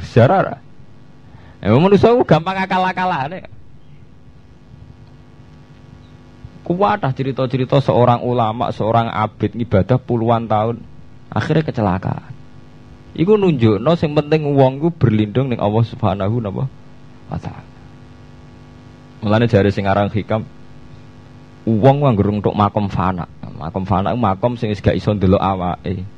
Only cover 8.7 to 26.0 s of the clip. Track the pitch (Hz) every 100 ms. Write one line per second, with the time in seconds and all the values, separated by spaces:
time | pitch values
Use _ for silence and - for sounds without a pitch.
8.7 | - 107 117 113 - 107 - 104 117 117
9.7 | 101 90 123 - 120 113 117 113 107 110
10.7 | 117 - - - - - - - 156 156
11.7 | 120 104 92 - - - - - - -
12.7 | - - - - - 175 214 190 139 113
13.7 | 98 131 170 151 147 147 160 147 139 131
14.7 | 135 165 165 135 107 104 113 135 113 104
15.7 | 110 113 107 107 98 98 120 104 60 135
16.7 | - - - - - - - - - -
17.7 | - - - - - - - - - -
18.7 | - - - - - 107 110 117 101 98
19.7 | 98 98 98 101 104 - 110 113 - -
20.7 | - - - - - - - - - -
21.7 | 110 131 143 143 101 98 104 98 - 101
22.7 | 107 101 - 92 90 - - - - 78
23.7 | 92 92 95 98 117 110 95 120 120 110
24.7 | 104 - 92 - 104 92 98 95 95 90
25.7 | - - 92